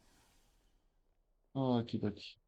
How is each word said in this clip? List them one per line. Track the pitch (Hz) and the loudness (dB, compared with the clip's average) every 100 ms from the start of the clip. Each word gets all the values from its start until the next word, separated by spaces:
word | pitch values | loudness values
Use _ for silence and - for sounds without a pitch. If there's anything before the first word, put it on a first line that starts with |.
| _ _ _ _ _ _ _ _ _ _ _ _ _ _ _ | _ _ _ _ _ _ _ _ _ _ _ _ _ _ _
Aa, | 135 131 120 | 0 2 2
iki | 113 110 | 2 -2
dakika. | 104 101 - - | -2 -4 -12 -20